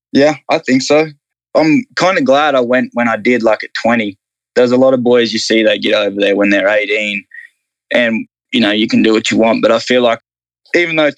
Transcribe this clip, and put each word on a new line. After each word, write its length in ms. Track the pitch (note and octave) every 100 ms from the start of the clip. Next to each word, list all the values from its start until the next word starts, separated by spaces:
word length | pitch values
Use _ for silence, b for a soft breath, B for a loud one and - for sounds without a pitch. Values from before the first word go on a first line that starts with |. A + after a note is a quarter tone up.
| _
Yeah, 240 | - D3 D3+ -
I 80 | D#3
think 240 | - C3
so. 260 | C3 D3 D#3+ C#3+ _ _ _
I'm 300 | - D#3 D3 B2+ -
kinda 240 | F3 F#3+
glad 340 | B2+ C#3 D3+
I 60 | C3+
went 300 | A#2+ B2+ A#2+
when 160 | A#2+ A#2
I 80 | A2
did, 260 | G#2+ B2
like, 220 | A2+ G#2+
at 60 | - -
twenty. 360 | A2+ A#2 G#2 G#2 _ _ _
There's 160 | - B2
a 60 | B2
lot 160 | C3
of 100 | C3
boys 300 | A#2+ B2 A#2
you 60 | A2
see, 240 | - A2+
they 160 | G#2+ G#2
get 160 | B2+
over 260 | G#2+ G2+ G2
there 160 | G2 G2
when 140 | G2+
they're 180 | G2+ F#2+
eighteen 560 | G#2+ G2+ G#2+ G#2 G2+ - B B B _ _ _
and, 380 | B2 A#2+ A2+ - _ _
you 80 | B2+
know, 100 | G#2+
you 160 | G#2+ A2
can 160 | A#2+
do 120 | G#2+
what 160 | A2 -
you 80 | G#2+
want. 240 | A2+ G2+
But 100 | A#2
I 60 | A2+
feel 240 | - B2+
like 180 | A#2+ A#2 _ _ _ _ _
even 220 | F3 E3+ D#3+
though 140 | D3+